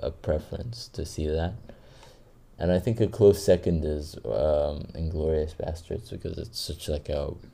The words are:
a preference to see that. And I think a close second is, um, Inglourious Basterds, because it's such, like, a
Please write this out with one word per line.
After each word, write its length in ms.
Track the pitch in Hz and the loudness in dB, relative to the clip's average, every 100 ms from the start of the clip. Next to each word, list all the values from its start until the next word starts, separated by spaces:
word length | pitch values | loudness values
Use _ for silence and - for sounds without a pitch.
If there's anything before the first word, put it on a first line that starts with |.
a 80 | - | -4
preference 800 | - - 78 - - 120 - - | -4 -2 -2 -2 -8 -8 -10 -10
to 160 | - 73 | -8 -6
see 220 | - 78 | -4 0
that. 260 | 78 85 107 - - - - - - - - - - | 0 0 -4 -12 -20 -20 -20 -20 -20 -20 -20 -20 -2
And 120 | - | 2
I 80 | 139 | 2
think 200 | 156 117 | 2 2
a 80 | 104 | 2
close 340 | - - 98 | 8 8 8
second 420 | - 90 - 82 76 | 6 4 4 0 0
is, 300 | 76 76 - - | -2 -6 -10 -4
um, 640 | 53 76 76 73 76 - - | 0 2 2 2 -2 -8 -6
Inglourious 600 | 80 78 78 78 78 - | -4 0 2 2 0 -4
Basterds, 540 | 85 82 - 82 - | -6 -6 -6 -8 -8
because 280 | 90 87 85 | -10 -8 -8
it's 220 | 82 - | -8 -8
such, 300 | - 80 - | -8 -6 -4
like, 180 | 73 - | -4 -2
a 240 | 73 71 82 - | -4 -4 -6 -12